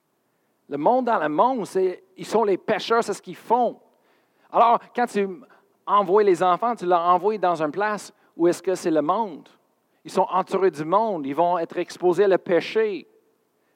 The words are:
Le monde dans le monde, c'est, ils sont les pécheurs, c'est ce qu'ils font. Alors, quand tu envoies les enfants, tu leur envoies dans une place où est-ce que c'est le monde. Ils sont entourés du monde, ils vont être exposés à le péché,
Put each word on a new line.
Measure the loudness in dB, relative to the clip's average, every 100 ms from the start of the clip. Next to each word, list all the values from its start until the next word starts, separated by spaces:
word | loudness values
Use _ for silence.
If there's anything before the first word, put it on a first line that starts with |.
| _ _ _ _ _ _ -12
Le | -2
monde | 0 2 0
dans | -2
le | -2
monde, | 0 0 0 -4
c'est, | -2 -2 -4 _ -18
ils | -4
sont | 0
les | 0 0
pécheurs, | -2 -4 0 0
c'est | 0
ce | -6
qu'ils | -10 -14
font. | -2 0 0 -4 _ _ _ _ _ _ _
Alors, | 2 4 4 -2
quand | -4 -4
tu | -2 -4 -6 -18 _ _ _ -2
envoies | 0 4 4
les | 4 4
enfants, | 2 2 0
tu | -4
leur | 0 0
envoies | 4 2 2 -2
dans | 0 0
une | -2
place | -2 -4 -4 -10 _ _ 0
où | 0
est-ce | 2
que | -2
c'est | -2 0
le | 0
monde. | 0 0 -2 -8 -20 _ _ _ _ _
Ils | -8
sont | -2 0
entourés | 0 -2 0 0
du | -2
monde, | 0 0 0 -4 -4
ils |
vont | 0 0 0
être | -4 -6
exposés | -8 -2 0 2
à | 4
le | 2
péché, | 2 -2 0 -2 -2 -4 -12 _ _ _ _ _ _